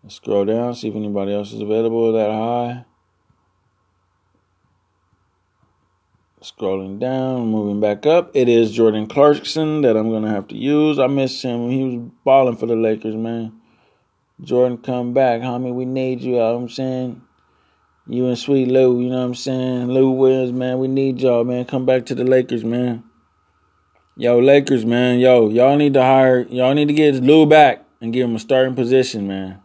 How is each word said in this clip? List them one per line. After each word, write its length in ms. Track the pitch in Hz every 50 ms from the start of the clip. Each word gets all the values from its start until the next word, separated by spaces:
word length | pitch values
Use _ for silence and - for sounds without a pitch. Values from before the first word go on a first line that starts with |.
Let's 120 | _ 104 -
scroll 320 | - _ 113 107 101 98
down, 280 | 101 110 117 120 123 120
see 120 | 120 - 113
if 80 | 104
anybody 380 | 110 107 104 101 101 98 101 101
else 180 | 104 101 101
is 80 | 110 110
available 520 | 107 104 107 113 113 113 113 117 113 113
that 180 | 110 113 107 104
high. 560 | 107 107 110 117 120 120 120 120 123 123 120 _ _ _ _ _ _ _ _ _ _ _ _ _ _ _ _ _ _ _ _ _ _ _ _ _ _ _ _ _ _ _ _ _ _ _ _ _ _ _ _ _ _ _ _ _ _ _ _ _ _ _ _ _ _ _ _ _ _ _ _ _ _ _ _ _ _ _ _ _ _ _
Scrolling 580 | _ - _ - 110 95 98 95 95 98 98 104
down, 500 | 123 127 131 131 131 131 131 127 117 113
moving 320 | 110 110 107 104 101 104
back 260 | 104 104 104 104 -
up. 240 | 151 160 175 170 -
It 160 | - 139 127 120
is 240 | 117 117 113 107
Jordan 340 | 104 117 113 110 107 107 107
Clarkson 760 | 107 - 143 143 147 147 147 - - - 160 156 156 151 151
that 160 | 143 120 110 110
I'm 120 | 107 113
gonna 200 | 110 110 107 107
have 180 | 107 98 98 -
to 80 | 113
use. 420 | - 123 139 147 151 151 156 147 139
I 80 | 131
miss 360 | 127 139 139 135 131 - -
him. 260 | - 127 120 120 120 120
He 160 | 131 131 135
was 260 | 131 123 120 117 117 _ _ _
balling 320 | 135 131 139 131 127 117
for 80 | 110 113
the 120 | 117 117
Lakers, 380 | 113 113 110 110 107 - 110 107
man. 380 | 110 113 113 117 117 113 110 110 _ _ _ _ _ _ _ _ _ _ _ _ _ _ _ _ -
Jordan, 380 | - - 127 123 127 127 123 117
come 340 | - - 123 123 123 123
back, 300 | 120 135 135 127 117 117
homie. 320 | 120 127 123 123 127 123 123
We 100 | 127 127
need 380 | 127 131 131 131 131 127 123
you, 100 | 131 127
you 60 | 123 120
know 160 | 113 113 117
what 80 | 120
I'm 60 | 123 117
saying? 500 | - - 131 131 131 127 127 123 113 - _ _ _ _ _ _ _ _ _ _ _ _ _ _ _ _ _
You 200 | - 120 123 127 127
and 100 | 123 120
Sweet 300 | - - 143 135 131 123
Lou, 340 | 127 131 131 127 123 123
you 80 | 123 123
know 80 | 127 127
what 60 | 127
I'm 100 | 123 123
saying? 540 | 117 - 135 131 127 127 127 127 123 123 123
Lou 240 | 127 131 135 135
Williams, 400 | 131 131 135 131 131 131 127 123
man, 260 | 123 127 127 127 127 127
we 100 | 131 131
need 320 | 131 135 135 135 127 123
y'all, 240 | 131 127 120 117 120
man. 220 | 123 123 123 123
Come 180 | - - 131 127
back 220 | 131 131 127 120
to 80 | - 123
the 100 | 123 123
Lakers, 400 | 127 131 131 127 - 120 117 113
man. 400 | 117 117 123 123 123 117 117 - _ _ _ _ _ _ _ _ _ _ _ _ _ _ _ _ _ _ _ _ _ _
Yo, 220 | 120 117 120 123 120
Lakers, 480 | 127 135 139 143 139 143 139 120 110
man. 320 | 113 120 123 123 127 123 123
Yo, 320 | 127 127 127 120 113 107
y'all 260 | 107 120 123 135 143
need 160 | 147 147 143
to 100 | 135 139
hire, 440 | 127 131 135 135 131 131 127 123 120 -
y'all 240 | - 127 127 131
need 160 | 139 151 147 147
to 60 | 147
get 220 | 151 156 147 135
Lou 280 | 127 127 131 151 160 156
back 400 | 147 156 156 147 131 110 - _ _ _ _
and 140 | 117 113 113
give 120 | 127 127
him 100 | 120 113
a 20 | 107
starting 360 | - - 135 131 131 131 127
position, 540 | 127 123 117 131 131 127 - - 110 98 98
man. 320 | 98 95 95 92 95 98